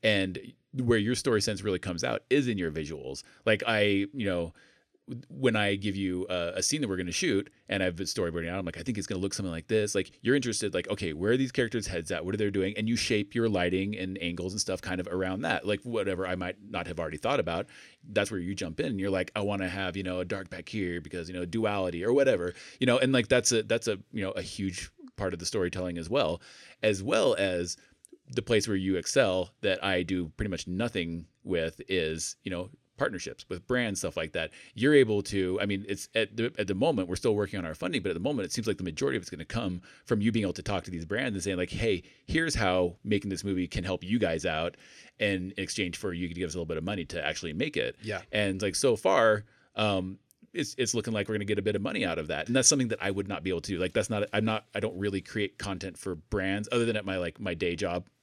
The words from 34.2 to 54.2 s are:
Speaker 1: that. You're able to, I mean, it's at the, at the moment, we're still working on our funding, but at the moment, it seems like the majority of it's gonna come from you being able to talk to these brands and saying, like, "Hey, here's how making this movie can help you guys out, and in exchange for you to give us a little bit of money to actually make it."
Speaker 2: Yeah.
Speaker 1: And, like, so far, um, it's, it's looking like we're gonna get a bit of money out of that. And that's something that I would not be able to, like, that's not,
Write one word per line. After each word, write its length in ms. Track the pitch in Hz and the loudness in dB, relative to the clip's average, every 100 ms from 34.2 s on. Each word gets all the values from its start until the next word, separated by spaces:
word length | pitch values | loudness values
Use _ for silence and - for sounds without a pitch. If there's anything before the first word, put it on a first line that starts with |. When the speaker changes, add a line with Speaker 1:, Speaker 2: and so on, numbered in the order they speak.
| 82 | -4
Speaker 1:
that. 180 | 87 80 - - | -2 -4 -8 -16
You're 200 | - 127 | 2 6
able 280 | 147 120 104 | 8 8 4
to, 360 | 98 101 92 95 | 0 0 2 2
I 60 | |
mean, 220 | 101 98 98 | 0 -2 -2
it's 220 | 101 - | -6 -2
at 220 | 113 107 107 | 0 0 0
the, 160 | 113 - | -4 -2
at 80 | 101 | -2
the 80 | |
moment, 340 | 95 143 123 90 | 2 2 2 -2
we're 80 | 92 | 0
still 180 | 123 | 2
working 240 | 104 101 98 | 2 0 -4
on 60 | |
our 100 | 85 | -6
funding, 280 | 78 - 143 | -6 -4 -2
but 80 | 95 | -2
at 40 | |
the 60 | 82 | -2
moment, 240 | 107 143 | -2 -2
it 80 | 92 | -4
seems 140 | - 104 | -2 -2
like 100 | 95 | -2
the 80 | |
majority 320 | 90 76 135 120 | -4 -2 -2 -2
of 60 | |
it's 80 | - | -4
gonna 160 | 76 82 | -12 -6
come 340 | 117 107 90 - - | -4 -2 -4 -8 -20
from 160 | - 113 | 0 2
you 100 | 107 | 4
being 120 | 113 | 2
able 80 | 98 | 0
to 100 | 87 | -2
talk 220 | - 98 | -2 -4
to 60 | - | -4
these 160 | 85 82 | -8 -4
brands 280 | 104 131 | -2 -2
and 80 | 98 | -2
saying, 140 | 90 90 | -2 -2
like, 140 | 90 | -2
"Hey, 320 | - 113 92 - - - | 0 0 0 -2 -20 -2
here's 280 | 160 165 | 0 2
how 420 | 123 98 92 87 85 | 2 4 4 2 0
making 280 | 98 104 101 | 0 0 0
this 120 | 92 | -4
movie 240 | 101 92 90 | -2 0 0
can 180 | - | -2
help 200 | 92 90 | -2 -4
you 140 | 87 113 | 0 2
guys 260 | 95 82 | 2 0
out, 320 | 90 78 85 - - - - _ | 0 0 -2 -6 -20 -20 -20 _
and 340 | 104 95 92 | 0 0 -2
in 100 | 98 | -6
exchange 340 | 95 - 90 85 | -6 -2 -4 -2
for 160 | 101 | -6
you 160 | 87 90 | -4 -4
to 60 | |
give 120 | 85 90 | -4 -4
us 80 | |
a 40 | 87 | -4
little 80 | 82 | -4
bit 100 | 80 | -4
of 80 | |
money 220 | 82 101 80 | -4 -4 -6
to 180 | 85 73 | -4 -4
actually 280 | 80 85 | -4 -6
make 240 | 78 151 - | -4 -2 -2
it." 180 | 60 - | -2 -4
Speaker 2:
Yeah. 180 | 107 98 - | -8 -8 -4
Speaker 1:
And, 280 | 107 104 92 | 0 0 0
like, 140 | 101 | -2
so 220 | 87 135 110 | 2 2 4
far, 480 | - 131 113 107 107 _ _ - | 4 6 6 4 0 _ _ 0
um, 420 | 107 95 92 95 _ _ - | 2 2 -2 -8 _ _ -10
it's, 220 | - 143 - | -6 -4 -2
it's 160 | 120 | 0
looking 200 | 117 107 | 0 0
like 120 | 110 101 | -2 -2
we're 100 | 107 | -2
gonna 100 | 101 | 0
get 120 | 101 | 0
a 40 | |
bit 140 | 98 98 | 2 0
of 40 | |
money 220 | 98 - | -2 0
out 140 | 95 82 | 0 0
of 80 | 78 | -2
that. 200 | 76 82 | -4 2
And 60 | |
that's 140 | 127 123 | 4 6
something 200 | 143 123 | 4 2
that 140 | 107 | 0
I 80 | 98 | -2
would 180 | 98 98 | -2 -2
not 140 | 90 | -4
be 60 | 87 | -2
able 140 | 87 | -2
to, 160 | 80 90 | -2 -2
like, 160 | 90 | 0
that's 160 | 113 104 | 0 0
not, 180 | 107 | 0